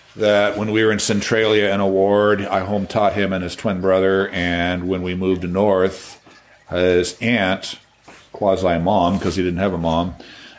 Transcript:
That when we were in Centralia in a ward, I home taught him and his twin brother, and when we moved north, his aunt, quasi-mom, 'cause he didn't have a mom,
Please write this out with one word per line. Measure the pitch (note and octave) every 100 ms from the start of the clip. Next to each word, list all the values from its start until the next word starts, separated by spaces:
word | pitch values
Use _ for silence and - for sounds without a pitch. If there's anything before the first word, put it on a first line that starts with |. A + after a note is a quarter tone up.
| - A2
That | G#2+ G#2 G#2 G#2
when | G#2+
we | G#2+
were | A2
in | G#2
Centralia | - G#2 - A2+ A2 G#2+ G2+
in | G2
a | G2
ward, | F#2+ G2 G2+ G#2 G2+
I | G2+ F#2+
home | F#2+ G#2 F#2+
taught | A2+ G#2
him | G#2 F#2+
and | F#2+
his | F2
twin | - A2+ F#2
brother, | F#2+ F#2 F#2+ G2 G2
and | F#2+ F2 E2+ F2 F2+ F2+
when | F#2
we | F2+
moved | F#2 F#2 F#2 F2+
north, | F#2 G#2 F#2+ F#2+ - - - - - _ _ -
his | F2 F#2 F2 F2 -
aunt, | A2+ A#2+ F#2 G2 - - _ _ - - -
quasi-mom, | - G#2 F#2 F2+ E2+ E2+ G2+ F2 F#2+
'cause | F#2+ E2+
he |
didn't | F2+ F2
have | G2
a | F2
mom, | E2 E2 F2 E2 - - -